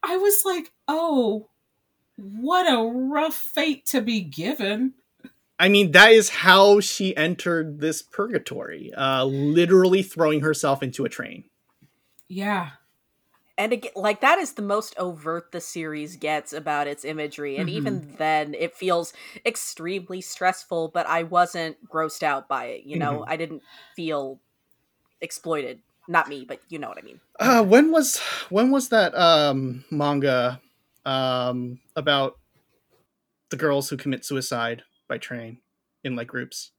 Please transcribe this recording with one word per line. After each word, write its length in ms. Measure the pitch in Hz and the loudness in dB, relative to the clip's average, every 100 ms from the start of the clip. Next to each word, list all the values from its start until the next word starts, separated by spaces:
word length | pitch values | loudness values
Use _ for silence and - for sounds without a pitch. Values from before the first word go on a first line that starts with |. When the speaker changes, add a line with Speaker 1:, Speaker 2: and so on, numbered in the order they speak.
Speaker 1:
I 140 | 359 370 | -2 0
was 260 | 403 403 392 | 2 2 2
like, 260 | 359 320 _ - | -2 -6 _ -6
"Oh, 640 | 311 339 285 226 214 214 _ _ _ _ _ _ - | -2 0 0 0 -2 -8 _ _ _ _ _ _ -20
what 540 | 196 208 254 359 359 | -16 -8 0 2 2
a 120 | 254 | 2
rough 520 | 226 240 262 285 320 320 | 0 -2 -4 -2 -2 -4
fate 520 | - - 311 277 - | -8 -4 -2 -2 -2
to 140 | 269 | -2
be 200 | 220 220 | 0 -2
given." 720 | 170 139 175 302 196 214 262 - _ _ - _ _ _ | -4 -8 -6 -4 -4 -2 -4 -4 _ _ -20 _ _ _
Speaker 2:
I 100 | 180 | 4
mean, 260 | 202 196 | 6 8
that 180 | 160 214 | 10 10
is 180 | 226 202 | 10 6
how 500 | - 175 190 196 202 | 0 6 8 10 8
she 380 | 202 - 190 - | 4 -2 -2 0
entered 640 | 156 180 - 170 156 147 | -2 -2 -2 -2 -4 -4
this 240 | 156 156 | -4 -4
purgatory, 920 | - - 208 208 - - - 80 - | -10 -8 -6 -6 -8 -12 -12 -14 -14
uh, 320 | - 135 135 135 | -6 -2 0 0
literally 760 | 139 147 160 175 190 185 190 | 0 2 4 6 6 6 4
throwing 380 | 190 - 160 151 | 0 0 0 2
herself 420 | 147 151 151 139 | 0 0 0 0
into 220 | 131 - 139 | -2 -4 -6
a 40 | |
train. 360 | - - - - _ _ _ _ _ _ _ _ | -6 -12 -14 -20 _ _ _ _ _ _ _ _
Speaker 1:
Yeah. 440 | 185 202 202 165 139 _ _ _ _ _ _ _ - | -8 -4 -4 -4 -14 _ _ _ _ _ _ _ -4
Speaker 3:
And 160 | 208 | -2
again, 180 | 233 - | -2 -6
like, 280 | - 202 208 | -4 -2 2
that 180 | 269 349 | 4 2
is 140 | 339 | 0
the 80 | - | -6
most 320 | 202 202 220 - | -2 -2 -4 -6
overt 540 | 208 165 147 170 170 | -6 -6 -6 -8 -8
the 80 | 175 | -14
series 560 | - 175 160 151 151 180 | -12 -10 -8 -8 -10 -8
gets 380 | 151 151 143 | -4 -4 -6
about 340 | 147 151 147 143 | -10 -6 -4 -4
its 160 | 147 | -6
imagery. 540 | 135 156 147 147 147 139 | -10 -8 -8 -8 -8 -6
And 120 | 170 | -6
even 300 | 156 139 - | -4 -4 -6
Speaker 1:
Mm-hmm. 160 | - - | -8 -6
Speaker 3:
then, 380 | 156 156 151 | -2 0 -2
it 200 | 147 170 | -6 -8
feels 380 | - 180 170 170 - - - 233 | -4 -2 -2 -2 -12 -20 -6 -6
extremely 760 | 226 - - 165 190 175 185 | -6 -12 -10 -8 -8 -8 -14
stressful, 680 | 185 - 185 185 - 170 160 | -12 -2 -2 -2 -6 -6 -4
but 120 | 175 165 | -4 -2
I 160 | 165 | -2
wasn't 520 | 165 175 175 175 160 151 - | 0 0 0 0 -8 -10 -8
grossed 340 | 160 160 - | -4 -4 -2
out 240 | 156 139 135 | -2 -4 -4
by 200 | 135 120 | -6 -6
it, 160 | 120 - | -12 -10
you 120 | 156 | -4
know? 180 | 147 147 | -4 -4
Speaker 2:
Mm-hmm. 100 | - | -6
Speaker 3:
I 40 | 160 | -6
didn't 260 | 165 156 _ - - - | -6 -10 _ -20 -20 -10
feel 420 | 165 151 135 135 _ _ _ _ _ _ _ _ | -6 -6 -6 -12 _ _ _ _ _ _ _ _
exploited. 600 | 165 - 165 156 127 127 _ _ - | -14 -12 -6 -6 -6 -12 _ _ -2
Not 220 | 170 147 | 0 0
me, 160 | 143 123 | -8 -12
but 140 | 143 _ | -16 _
you 100 | 165 | -14
know 80 | 127 | -12
what 120 | - | -14
I 20 | |
mean. 180 | - - _ _ | -20 -20 _ _
Speaker 2:
Uh, 240 | 240 240 208 | 2 4 8
when 260 | 226 311 | 8 8
was, 280 | 320 262 - - - - | 4 2 -2 -6 -10 -2
when 220 | 190 247 | 2 4
was 160 | 277 262 | 2 2
that, 240 | 226 185 | 2 2
um, 680 | - 170 160 147 135 131 127 - | 4 6 6 4 0 -4 -8 -8
manga, 680 | 151 143 143 139 127 123 127 _ _ _ _ - | -2 0 0 2 2 0 -4 _ _ _ _ -6
um, 760 | 135 131 127 123 123 123 123 _ - | -2 -2 -2 -2 -4 -8 -12 _ -6
about 400 | 147 139 135 - _ _ _ _ _ _ _ _ _ _ _ | 0 0 0 -6 _ _ _ _ _ _ _ _ _ _ _
the 80 | 135 | -4
girls 320 | 156 139 139 | 0 0 -2
who 80 | 131 | -8
commit 260 | - 131 | -6 -6
suicide 600 | - 139 123 123 117 117 _ _ _ | -6 -6 -4 -4 -4 -6 _ _ _
by 80 | 113 | -10
train 420 | - 120 113 120 _ _ _ _ 139 | -8 -12 -14 -18 _ _ _ _ -10
in, 100 | 123 | -8
like, 120 | 120 | -8
groups? 420 | 127 123 - - | -10 -10 -14 -16